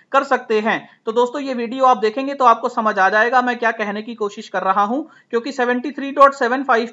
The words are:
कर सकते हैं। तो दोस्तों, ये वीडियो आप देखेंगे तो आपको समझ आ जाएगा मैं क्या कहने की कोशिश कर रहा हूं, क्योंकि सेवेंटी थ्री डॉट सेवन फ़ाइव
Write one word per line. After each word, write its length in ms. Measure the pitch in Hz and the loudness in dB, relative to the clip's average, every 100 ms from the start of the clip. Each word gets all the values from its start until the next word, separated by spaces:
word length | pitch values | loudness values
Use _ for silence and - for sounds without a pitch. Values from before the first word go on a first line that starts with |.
| _ | _
कर 120 | 269 | 0
सकते 360 | 277 247 240 220 | 2 -2 0 0
हैं। 300 | 220 190 - _ - | 0 -2 -6 _ -4
तो 60 | |
दोस्तों, 300 | 220 240 294 | 0 0 -2
ये 120 | 277 | -6
वीडियो 320 | 247 233 262 262 | -4 -4 2 4
आप 120 | 240 | 4
देखेंगे 360 | 214 220 269 | 2 -2 -6
तो 120 | 277 254 | 2 4
आपको 240 | 226 240 | 4 0
समझ 300 | 240 220 202 | -2 -2 2
आ 100 | 190 | 2
जाएगा 320 | 214 233 254 | 2 2 2
मैं 180 | 247 240 | 0 0
क्या 120 | 233 | -2
कहने 300 | 226 208 208 | -2 -4 -6
की 140 | 220 226 | -8 -6
कोशिश 340 | 208 214 214 | -6 -6 -8
कर 140 | 190 | -4
रहा 200 | 185 202 | 0 2
हूं, 200 | 202 262 | 2 0
क्योंकि 480 | 311 _ - 233 277 | -6 _ -6 -4 -4
सेवेंटी 400 | 269 240 247 277 | -4 -2 -2 -4
थ्री 200 | 269 277 | -8 -6
डॉट 220 | 277 277 | 4 4
सेवन 300 | 277 233 262 | 4 -2 -2
फ़ाइव 260 | 277 226 233 | 0 0 0